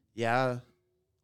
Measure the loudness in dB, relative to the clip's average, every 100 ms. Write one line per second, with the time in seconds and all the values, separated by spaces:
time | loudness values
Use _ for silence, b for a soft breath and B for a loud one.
0 | _ -4 0 2 0 -2 -10 _ _ _
1 | _ _